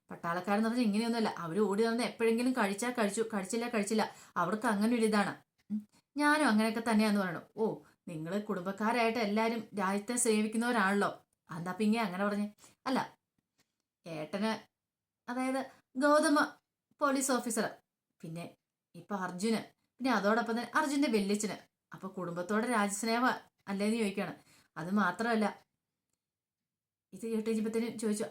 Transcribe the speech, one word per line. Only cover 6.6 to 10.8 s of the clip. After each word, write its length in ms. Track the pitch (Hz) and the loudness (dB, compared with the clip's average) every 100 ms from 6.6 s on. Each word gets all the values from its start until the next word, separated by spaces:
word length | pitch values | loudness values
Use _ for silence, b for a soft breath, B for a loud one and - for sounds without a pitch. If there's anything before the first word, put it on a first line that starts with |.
| 220 226 233 | 2 0 2
തന്നെയാന്ന് 300 | 214 214 202 | 4 4 2
പറയണു. 200 | 185 156 - 208 | 0 -4 -8 -2
ഓ, 180 | 214 151 B B - | -2 -2 B B -12
നിങ്ങള് 340 | 160 160 202 | -8 -4 -4
കുടുംബക്കാരായിട്ട് 760 | 208 180 175 196 220 240 226 233 | -4 -4 -4 -2 0 2 2 0
എല്ലാരും 500 | 202 214 233 233 - 202 | 0 0 0 -2 -6 -4
രാജ്യത്തെ 380 | 190 202 202 247 | -2 -2 -2 -2
സേവിക്കുന്നവരാണല്ലോ. 1080 | 233 214 214 226 240 240 | 2 2 2 0 0 2